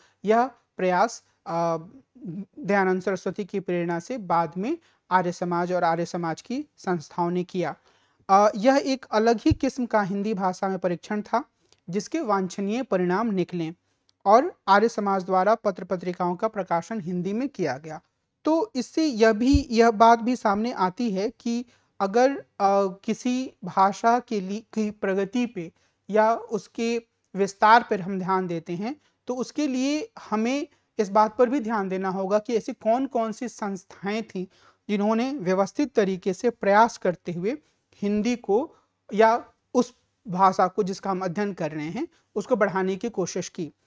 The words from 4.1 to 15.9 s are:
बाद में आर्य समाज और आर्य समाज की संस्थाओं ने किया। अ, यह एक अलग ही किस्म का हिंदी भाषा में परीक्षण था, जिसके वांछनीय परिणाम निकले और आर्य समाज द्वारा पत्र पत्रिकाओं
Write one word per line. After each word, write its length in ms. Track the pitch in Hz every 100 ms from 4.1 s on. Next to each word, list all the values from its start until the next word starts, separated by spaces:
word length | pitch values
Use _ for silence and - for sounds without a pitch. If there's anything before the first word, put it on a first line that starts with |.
| 254
बाद 340 | 180 175 165 180
में 220 | 226 339 _ _ -
आर्य 220 | 185 180
समाज 400 | - 175 175 180
और 120 | 180
आर्य 220 | 170 165 165
समाज 360 | 180 170 160
की 220 | - 254 294 _
संस्थाओं 540 | 190 175 - - 175
ने 140 | 180
किया। 320 | 175 185 151 - _ _ _ _ -
अ, 200 | 196 208 214
यह 260 | 254 277 277
एक 200 | 262 -
अलग 280 | 214 226 226
ही 140 | 320
किस्म 340 | - 262 - 240
का 160 | 214
हिंदी 320 | 185 202 208
भाषा 340 | 196 196 185 190
में 100 | 190
परीक्षण 440 | 180 170 - 214
था, 220 | - 226 - _ _ _ -
जिसके 300 | 196 - 320
वांछनीय 600 | 220 196 180 - 196 233
परिणाम 440 | 254 185 180 190 233
निकले 460 | 190 165 175 160 - _ _ _ _ 202
और 340 | 226 349 - -
आर्य 200 | 285 226
समाज 360 | - 202 196
द्वारा 300 | 180 185 196
पत्र 300 | 226 208 185
पत्रिकाओं 520 | 190